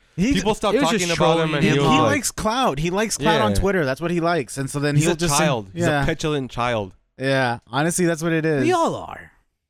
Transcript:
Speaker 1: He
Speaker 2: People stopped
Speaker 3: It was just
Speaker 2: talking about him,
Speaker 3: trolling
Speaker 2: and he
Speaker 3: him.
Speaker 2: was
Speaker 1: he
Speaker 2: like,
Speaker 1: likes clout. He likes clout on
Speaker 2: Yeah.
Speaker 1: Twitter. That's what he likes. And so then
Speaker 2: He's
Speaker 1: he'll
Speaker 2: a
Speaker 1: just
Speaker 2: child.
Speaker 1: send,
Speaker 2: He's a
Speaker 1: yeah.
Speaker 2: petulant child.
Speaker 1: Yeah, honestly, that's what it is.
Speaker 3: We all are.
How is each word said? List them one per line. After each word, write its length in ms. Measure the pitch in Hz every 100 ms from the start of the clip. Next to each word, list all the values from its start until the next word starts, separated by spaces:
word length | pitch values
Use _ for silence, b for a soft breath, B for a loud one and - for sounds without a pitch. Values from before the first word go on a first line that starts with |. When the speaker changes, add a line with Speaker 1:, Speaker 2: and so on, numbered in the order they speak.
| _
Speaker 1:
He 180 | - 220
Speaker 2:
People 200 | 285 214
stopped 220 | 208 208 220
Speaker 3:
It 60 |
was 80 | 165
just 180 | 180 175
Speaker 2:
talking 80 | 160
about 240 | 156 165
him, 80 | 160
Speaker 3:
trolling 40 | 151
Speaker 2:
and 80 |
he 60 | -
Speaker 3:
him. 60 | -
Speaker 2:
was 140 | -
Speaker 1:
he 60 | -
Speaker 2:
like, 120 | -
Speaker 1:
likes 180 | 294 -
clout. 480 | - 214 240 240 139
He 120 | 170
likes 260 | 190 220 -
clout 240 | 143 143
on 100 | 113
Speaker 2:
Yeah. 60 | -
Speaker 1:
Twitter. 280 | 190 196
That's 160 | 135 135
what 120 | 165
he 80 | 175
likes. 360 | 165 170 120 135
And 140 | 135
so 80 | 143
then 160 | 147
Speaker 2:
He's 100 | 147 160
Speaker 1:
he'll 80 |
Speaker 2:
a 20 | 165
Speaker 1:
just 200 | 170 143
Speaker 2:
child. 280 | 156 123 95
Speaker 1:
send, 100 | 165
Speaker 2:
He's 100 | 170
a 40 |
Speaker 1:
yeah. 140 | 147
Speaker 2:
petulant 440 | 139 156 160 147 127
child. 420 | 123 120 117 95 - _ -
Speaker 1:
Yeah, 400 | 135 135 127 120 -
honestly, 400 | 123 165 175 175
that's 160 | 160
what 80 | 170
it 120 | 160 156
is. 160 | 147
Speaker 3:
We 80 | 302
all 220 | 359 294
are. 380 | 117 80 - - _ _ _ _